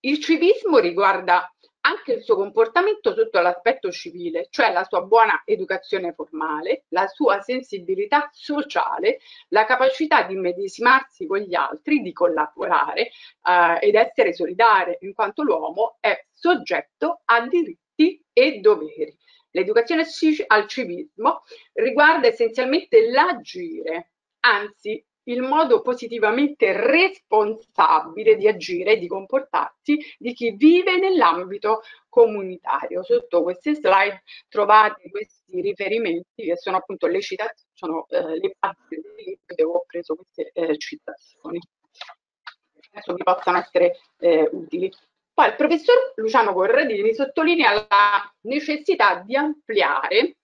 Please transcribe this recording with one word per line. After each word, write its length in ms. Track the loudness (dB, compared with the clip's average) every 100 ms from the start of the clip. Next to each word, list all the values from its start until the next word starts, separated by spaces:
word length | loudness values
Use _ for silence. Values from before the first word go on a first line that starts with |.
Il 180 | -2 -4
civismo 580 | 0 2 4 2 4 4
riguarda 720 | 4 2 0 0 2 0 0 _ _ _ -2
anche 240 | -2 -4
il 120 | -6
suo 120 | 0 0
comportamento 760 | 0 0 2 2 0 0 -2
sotto 260 | 0 0 2
l'aspetto 500 | 0 0 -2 -2 -6
civile, 560 | -10 -14 -10 -8 -6 -8
cioè 240 | 0 0
la 100 | 0
sua 200 | -2 -4
buona 380 | 2 4 4 2 -2
educazione 680 | -4 -4 -6 -4 -4 -4
formale, 720 | -8 -12 -8 -6 -6 -4 -6 _
la 180 | -2 -2
sua 340 | -2 0 0
sensibilità 880 | -2 -8 -8 -14 -8 -6 -2 -4 -4
sociale, 840 | _ -8 -8 -6 -6 -6 -4 -4 -4 -10 -20 _
la 160 | 0 0
capacità 580 | 2 0 0 0 0
di 120 | 0 -4
medesimarsi 920 | -4 -6 -10 -2 2 2 0 _ -6
con 140 | -6
gli 160 | -4 -4
altri, 460 | -4 -6 -2 -2
di 100 | -2
collaborare, 920 | -2 0 0 -4 -4 -2 0 0 -2
eh, 760 | -6 -6 -20 _ 0 4 4 2
ed 160 | 2 2
essere 380 | 2 2 0
solidale, 640 | 0 -6 2 4 4 0 -6
in 120 | -12
quanto 300 | -6 -6 -4
l'uomo 540 | -2 -2 -4 -4 -4 _
è 240 | -2 -2 _
soggetto 880 | _ 0 0 0 -6 -6 _ -6 -4
a 240 | 0 0 2
diritti 720 | -2 -4 -10 _ 0 0 0 _
e 260 | 2 2 4
doveri. 560 | 2 2 -2 -8 -10 _ _ _ _
L'educazione 540 | -4 0 0 0 -2 -2
ci-, 380 | 0 0 0 2
al 220 | 2 2
civismo 760 | -8 -8 -8 -14 -4 -2 -2 _ -20 _
riguarda 540 | -4 -2 4 4 4 2
essenzialmente 840 | 2 -2 -2 -2 -2 4 4 4
l'agire, 1000 | 2 0 -2 -10 -12 -10 -10 -8 -10 -12 _ _ _
anzi 600 | 0 0 -4 _ -10 -10 _ _ -8
il 140 | -6
modo 400 | -2 0 2 2
positivamente 920 | 0 -6 -6 -2 -2 0 -2 0 0
responsabile 1600 | 2 2 2 2 -2 _ 0 0 -4 _ 2 4 4 0 0 2 4
di 120 | 2
agire 460 | 0 -6 -4 0
e 40 | 0
di 100 | 0
comportarsi 920 | -10 -4 -4 -2 -4 -4 _ -2 -2 -2 -12
di 160 | -10
chi 180 | -4 -6
vive 460 | 4 6 6 4 0
nell'ambito 840 | 2 4 2 2 -4 -6 -2 -2 -4 -20 _
comunitario. 920 | 4 4 4 -8 -10 -4 -4 -4 -8
Sotto 400 | -2 -2 0 -2
queste 320 | -2 -4 -4 -2
slide 480 | 2 2 2 -4 _ -20 _
trovate 600 | -4 4 6 6 0 -12
questi 520 | -12 -12 _ _ -6
riferimenti 840 | -6 -6 -4 -4 -2 -4 -8 -12
che 140 | -6 -6
sono 200 | -4 -4
appunto 300 | -4 -4 -2
le 140 | -2
citazioni, 500 | -4 -8 -8 -10 _
sono, 340 | _ -8 -8 -4
eh, 300 | -6 -4 -6
le 160 | -6 -4
parti 380 | -8 -8 _ -16
del 180 | -14 -18
libro 380 | -16 -16 _ -4
dove 220 | -2 -2
ho 60 | -6
preso 300 | -12 -8 -10
queste, 360 | _ -12 -10
eh, 240 | -6 -4 -4
citazioni. 840 | -6 -14 -16 -18 _ _ -12 -12 -14 _ _ _ -20 -20 _ _ -20 _ _ _ _
Penso 240 | -20 -10
che 100 | -6
possano 340 | -2 -2 0 -2
essere, 420 | -2 0 0 0 _ _
eh, 300 | 2 2 2
utili. 400 | -2 -10 -6 -8 _ _ _ _
Poi 160 | 0 0
il 60 | 2
professor 580 | 0 0 4 4 2 -4
Luciano 380 | 0 2 2
Corradini 600 | 0 2 2 0 0 -2
sottolinea 600 | 0 -2 0 0 2 2
la 600 | 0 2 2 4 2 -4 _
necessità 800 | -6 -6 -4 -6 -2 2 2 0
di 120 | -4 -2
ampliare 1040 | -2 -6 _ -2 0 -2 0 0 -2 -6